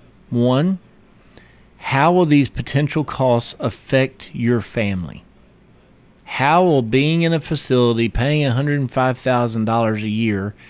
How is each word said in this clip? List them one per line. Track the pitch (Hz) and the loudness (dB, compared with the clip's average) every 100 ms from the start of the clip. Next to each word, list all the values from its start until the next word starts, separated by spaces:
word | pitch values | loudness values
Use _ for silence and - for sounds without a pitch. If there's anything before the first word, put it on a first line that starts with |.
| - - - | -20 -20 -6
One, | 120 120 131 175 190 _ _ - _ _ - - - - - | 0 2 2 0 -4 _ _ -20 _ _ -20 -20 -20 -20 -14
how | - 135 156 | -4 2 4
will | 180 165 | 4 4
these | 147 127 | 4 2
potential | - 120 143 147 160 | -4 -4 -2 -2 -2
costs | 139 - 131 120 - - | -4 -2 0 0 -2 -6
affect | 110 - - 135 135 - - - | -6 -6 -2 0 0 -6 -14 -4
your | 117 120 | 0 0
family? | - 120 101 95 80 - - - - _ _ - _ _ _ _ | -2 -4 -4 -4 -8 -14 -20 -20 -20 _ _ -20 _ _ _ _
How | - - 139 170 | -12 -2 2 4
will | 185 139 | 4 2
being | 113 135 147 165 | 2 0 2 0
in | 165 | 0
a | 165 | -2
facility | - 151 - 127 120 113 117 | -2 -6 0 2 2 2 0
paying | - 131 151 139 | 0 0 0 0
a | |
hundred | 117 147 143 | 0 0 -2
and | 127 | -2
five | 135 131 123 | 0 -2 -2
thousand | 127 123 120 113 110 | -2 0 0 -2 0
dollars | 117 113 107 | 0 0 -2
a | 107 | -4
year | 107 113 101 101 - | -2 0 -2 -4 -10